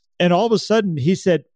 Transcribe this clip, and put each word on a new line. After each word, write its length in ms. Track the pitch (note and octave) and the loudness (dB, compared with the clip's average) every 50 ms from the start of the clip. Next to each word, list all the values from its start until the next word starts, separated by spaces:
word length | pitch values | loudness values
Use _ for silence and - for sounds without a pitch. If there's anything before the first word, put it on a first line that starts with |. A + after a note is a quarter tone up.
| _ _ _ - | _ _ _ -2
And 160 | F3 F3 F3 | 0 2 2
all 100 | F3 A3 | 2 2
of 80 | A#3 A3+ | 0 0
a 60 | G3 | -2
sudden, 400 | - - G#3 A3+ G#3 G3 E3 C#3+ | 0 0 0 0 0 -2 -4 -2
he 160 | B2 D#3+ F#3+ | 0 0 -2
said, 300 | - - G3 E3+ D#3 - _ _ | 0 0 0 0 0 -2 _ _